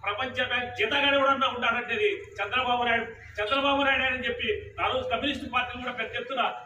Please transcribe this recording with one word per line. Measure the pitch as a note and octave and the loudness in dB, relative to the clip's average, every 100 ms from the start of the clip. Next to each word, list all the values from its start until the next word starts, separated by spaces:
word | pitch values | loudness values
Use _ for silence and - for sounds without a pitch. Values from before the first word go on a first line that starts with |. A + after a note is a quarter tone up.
ప్రపంచ | G3 G#3 B3+ B3+ A#3+ | -4 -4 -4 -2 -2
బ్యాంక్ | A#3+ A#3+ - | 0 -2 -2
జీతగాడు | G#3 C#4+ C#4+ C#4 | 0 2 4 6
ఎవడన్నా | C4+ C4+ C4 A#3+ | 4 4 2 2
ఉంటాడంటే | A#3+ A3+ - A3+ | 0 0 -2 2
అది | G#3 - - - | 2 0 -8 -8
చంద్రబాబు | G3+ B3 B3+ A#3+ A#3+ | -2 0 2 2 2
నాయుడు, | A3+ A3+ - - - | 2 0 -10 -14 -4
చంద్రబాబు | G#3+ C#4 C#4 C#4 C#4 | 0 2 4 4 4
నాయుడు | C4 C4 | 2 0
అని | B3+ B3+ | -2 -2
చెప్పి | A#3+ A#3 G#3 - - | -2 -2 -2 -4 -2
ఆ | G3 | 0
రోజు | B3+ B3+ | 0 0
కమ్యూనిస్ట్ | A#3 C#4 C4+ A#3+ B3 | 0 0 -4 -2 -2
పార్టీలు | B3 B3 | -2 -4
కూడా | B3 A#3+ | -6 -6
పెద్ద | A3 A#3+ | -6 -6
ఎత్తున | A#3+ C4+ G3+ - | -4 0 0 -2